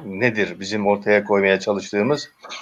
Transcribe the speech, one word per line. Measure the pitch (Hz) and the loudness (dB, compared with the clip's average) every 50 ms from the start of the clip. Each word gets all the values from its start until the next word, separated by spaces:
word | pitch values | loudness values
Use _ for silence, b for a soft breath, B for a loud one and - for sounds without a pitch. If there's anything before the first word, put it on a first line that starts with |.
| 147 | -14
nedir | 104 95 95 120 120 110 107 98 87 87 90 | -12 -4 -2 0 0 0 0 -2 -2 -4 -8
bizim | 98 95 107 107 101 | -8 -6 -4 0 2
ortaya | 101 101 101 - 107 104 104 104 | 2 0 2 2 4 4 4 4
koymaya | 107 104 101 98 95 95 95 | 2 2 4 4 4 4 2
çalıştığımız? | - 107 104 95 - - - 104 104 131 147 139 - - _ B B B B B | 2 -2 -2 -2 -4 -4 -2 0 0 0 0 -2 -4 -10 _ B B B B B